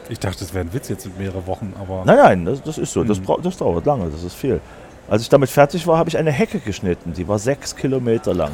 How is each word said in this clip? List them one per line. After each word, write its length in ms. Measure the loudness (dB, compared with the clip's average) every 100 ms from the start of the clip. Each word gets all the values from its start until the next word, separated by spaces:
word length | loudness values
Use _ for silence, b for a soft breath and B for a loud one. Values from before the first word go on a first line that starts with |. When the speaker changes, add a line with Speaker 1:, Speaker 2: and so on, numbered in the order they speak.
| -10
Speaker 1:
Ich 100 | -8
dachte, 200 | -6 -6
das 140 | -8
wäre 120 | -6 -6
ein 80 |
Witz 160 | -8 -8
jetzt 160 | -10 -10
mit 120 | -10
mehrere 300 | -8 -8 -8
Wochen, 260 | -8 -8 -10
aber 240 | -8 -2 4
Speaker 2:
Nein, 120 | 8
nein, 280 | 8 6 2
das, 160 | -2
das 140 | -6 -6
ist 140 | -4
so. 140 | 0 0
Das 140 | 0
Speaker 1:
Mhm. 20 |
Speaker 2:
brau-, 160 | 0 -2
das 160 | -2 -2
dauert 280 | -2 0 0
lange, 240 | 0 -2
das 140 | -6
ist 100 | -10 -6
viel. 240 | -2 -2 B B B B -2
Als 120 | -2
ich 80 | 6
damit 200 | 6 6
fertig 380 | 4 4 4 2
war, 100 | 2
hab 120 | 2
ich 80 | 0
eine 140 | 0
Hecke 280 | 2 0 -2
geschnitten, 540 | -6 -4 -2 -2 -4
die 120 | -6 -2
war 100 | 0
sechs 380 | 0 -2 -6 -4
Kilometer 560 | -2 0 0 0 0
lang. 180 | 0 0